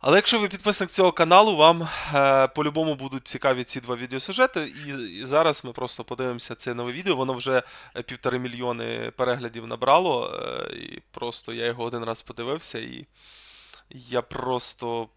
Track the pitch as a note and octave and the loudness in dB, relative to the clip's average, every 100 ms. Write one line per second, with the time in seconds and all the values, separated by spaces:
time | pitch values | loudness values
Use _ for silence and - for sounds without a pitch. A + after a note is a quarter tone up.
0 | C3 F3 G#3 A#3 G#3 F#3+ G#3 G3+ F#3 - | 6 6 6 2 0 -2 0 0 0 4
1 | F#3 - E3 F3+ G#3+ E3 D#3 E3+ D#3+ - | 4 4 8 8 8 8 8 6 0 -6
2 | - C#3+ C#3 C3+ C3 D3+ D3+ D3 D#3+ C#3+ | -2 2 6 6 4 2 -2 0 -2 -2
3 | C3+ C3 - - C#3+ B2+ A#2+ C3+ A#2+ A#2+ | -6 -10 -8 -2 0 0 -2 -8 -6 -6
4 | B2 C3 - F#3+ C4 F3+ D3+ C3+ D3 C#3 | -6 -8 -6 0 0 0 -6 -10 -10 -8
5 | A#2 F2 B2+ D3 E3 C#3+ B2+ A#2 B2 - | -8 -10 0 4 4 0 -6 -8 -8 -8
6 | A#2 B2 B2+ A#2+ - A#2 - A#2+ A#2+ B2+ | -10 -6 -4 -6 -10 -8 -8 -6 -6 -4
7 | F#3 C#3+ C3 B2+ C3+ C3 - - - - | 0 0 0 -2 0 0 0 -18 -14 -12
8 | A#2+ B2+ C3 B2 B2+ A#2+ B2 A#2 A#2 A#2 | -12 -4 -2 -2 -4 -6 -6 -4 -6 -6
9 | A#2 - B2 B2 A#2+ A2+ A2+ A#2 B2 D#3 | -8 -2 0 0 -4 -10 -10 -2 4 6
10 | F#3 B2+ - - - B1 - G1+ - - | 4 -2 -2 -6 -8 -8 -8 -10 -12 -16
11 | _ - A#2+ - - A#2 A#2 A#2+ A#2 A#2+ | _ -12 -10 -10 -10 -6 -4 -4 -6 -6
12 | A2+ A2+ - A#2+ A#2 D#3 - - A#2+ B2+ | -6 -8 -10 -10 -6 -6 -6 -10 -10 -14
13 | - _ - - - - - - _ C3+ | -16 _ -20 -20 -20 -20 -20 -20 _ -20
14 | B2 B2 A#2+ - B2+ B2+ - - A#2+ A#2 | -4 -4 -4 -8 -4 -4 -4 -8 -6 -6
15 | A2+ | -8